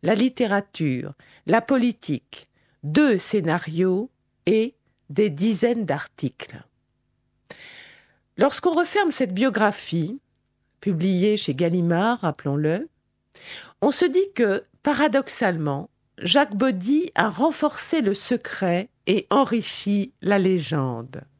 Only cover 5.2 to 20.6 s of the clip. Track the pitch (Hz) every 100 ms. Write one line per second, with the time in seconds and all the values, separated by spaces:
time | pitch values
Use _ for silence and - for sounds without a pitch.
5.2 | 208 143 208 202 233 233 185 143 - -
6.2 | 123 _ - - - _ _ _ _ _
7.2 | _ _ _ - - - - - _ _
8.2 | _ - 277 - 370 320 339 403 370 -
9.2 | 233 185 254 196 208 208 - 170 160 262
10.2 | _ _ _ _ _ _ - 165 185 185
11.2 | 202 208 - 131 170 180 170 170 214 240
12.2 | 170 - 143 143 151 175 320 _ _ _
13.2 | _ - - - - _ - 277 359 359
14.2 | 392 - 220 196 - _ - 254 302 269
15.2 | 269 - 208 165 151 139 190 _ _ -
16.2 | 175 277 302 202 262 190 190 294 359 -
17.2 | 220 165 302 - 294 - - 330 214 196
18.2 | - 240 - - 190 175 202 _ - 202
19.2 | - 262 269 233 - - - 202 196 _
20.2 | 185 202 185 185